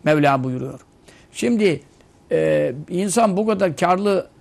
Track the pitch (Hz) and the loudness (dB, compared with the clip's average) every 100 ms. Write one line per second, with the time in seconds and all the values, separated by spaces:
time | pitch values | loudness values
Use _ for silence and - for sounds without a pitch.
0 | 151 151 143 139 127 127 131 127 _ _ | 0 4 4 2 -2 -6 -8 -12 _ _
1 | - - _ - 233 233 208 147 - _ | -20 -20 _ -4 -2 2 2 0 -6 _
2 | _ _ - 160 156 156 147 143 151 175 | _ _ -4 -2 2 0 0 -6 -8 -4
3 | 202 196 220 180 220 208 190 147 175 180 | -2 2 2 2 -2 0 -2 0 0 0
4 | 202 190 - _ | 0 -2 -4 _